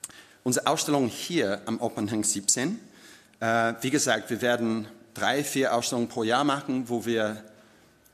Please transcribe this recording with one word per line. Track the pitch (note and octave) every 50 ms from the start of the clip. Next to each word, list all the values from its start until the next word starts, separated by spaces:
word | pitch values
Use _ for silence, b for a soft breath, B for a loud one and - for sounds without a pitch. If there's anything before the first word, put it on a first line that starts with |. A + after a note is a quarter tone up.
| - B B B B B B B -
Unsere | B2+ A#2+ - -
Ausstellung | B2+ D#3 D#3 - D#3 D3 C#3+ C3
hier | A2 - - - - F3 D#3+ A2+ G2 G2+ G2 -
am | A#2 A2+ A2
Open | A#2+ A2 - - G#2+ G2+
Hang | A2+ G#2+ G2+
siebzehn, | - - G#2 G2 - - B2 B2+ E3+ A3 A#3 B B B B B B B B B B B _
äh, | A2+ A2+ A#2 A#2 A2+ A#2 A2+ -
wie | - C3+
gesagt, | C#3 C#3+ - C3 A2+ G#2+ - -
wir | A#2+ G2+
werden | B2 A#2+ A#2+ A2+ A#2 A2+ A2 A2+ G#2+ G#2+ - - - - -
drei, | - G2 G#2+ B2+ C#3+ D3
vier | - - C3+ C3 - A#2
Ausstellungen | A#2+ A#2+ - C3+ A#2+ A#2
pro | - - B2 A2
Jahr | A2 A#2+ C3 D3
machen, | C#3+ C3+ C#3+ C#3+ - C3 C3 B2 A2+
wo | A#2+ A#2 G2
wir | A#2 A#2 A2 G#2+ G#2+ A2 G#2+ - B B B B B B B B B B B B _